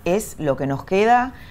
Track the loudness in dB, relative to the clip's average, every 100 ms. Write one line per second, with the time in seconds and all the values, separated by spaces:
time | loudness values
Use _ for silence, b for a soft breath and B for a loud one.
0 | -2 -2 -2 -4 -2 0 -2 -4 0 2
1 | 4 4 2 -8 B